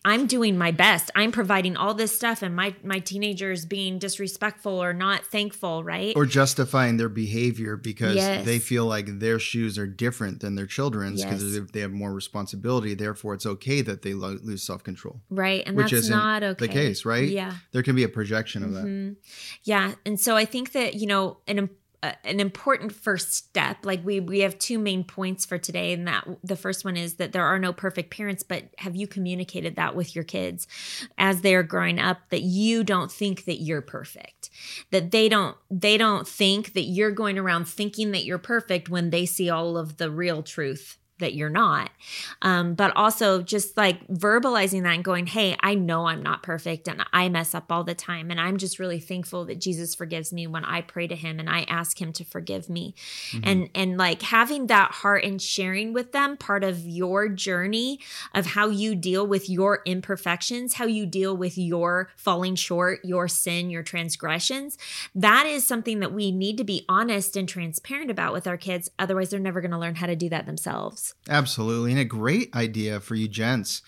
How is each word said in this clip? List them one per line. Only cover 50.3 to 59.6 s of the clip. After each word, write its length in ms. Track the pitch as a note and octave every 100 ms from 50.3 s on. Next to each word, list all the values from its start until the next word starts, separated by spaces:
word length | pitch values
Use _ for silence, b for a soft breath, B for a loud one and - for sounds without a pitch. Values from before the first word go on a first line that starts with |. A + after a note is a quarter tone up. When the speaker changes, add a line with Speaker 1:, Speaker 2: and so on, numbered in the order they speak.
Speaker 1:
me 140 | E3+ E3
when 180 | D#3+ -
I 160 | E3+
pray 260 | E3 - E3+
to 80 | E3+
him 240 | D#3+ D#3+
and 100 | D#3+
I 120 | E3+
ask 380 | - E3+ E3+ -
him 100 | E3
to 100 | D#3+ E3
forgive 440 | E3+ E3+ F#3+ E3+
me." 260 | F3 E3+ - B B B
Speaker 2:
Mm-hmm. 80 | A#2
Speaker 1:
And, 260 | A2 F#3+ F3+ -
and, 220 | F#3 F3+
like, 240 | F3+ E3+
having 440 | - A3+ A#3+ D4 B3
that 240 | G#3+ F#3
heart 320 | - G3+ G3+
and 180 | G3+ G3
sharing 520 | - - F#3 F#3+ A3
with 180 | A#3 A#3+
them 260 | C#4 C#4 C#4+
part 260 | - G3+
of 240 | F#3+ F3 E3+
your 420 | E3+ F3+ F#3+ G#3+
journey 720 | F#3 F#3+ F3+ F#3 A3+ B3 C#4 B B B
of 140 | - E3+
how 220 | G#3 G#3+
you 260 | G3+ A3 G3
deal 300 | F3 F#3 G3+
with 220 | G3 F#3+
your 320 | F3+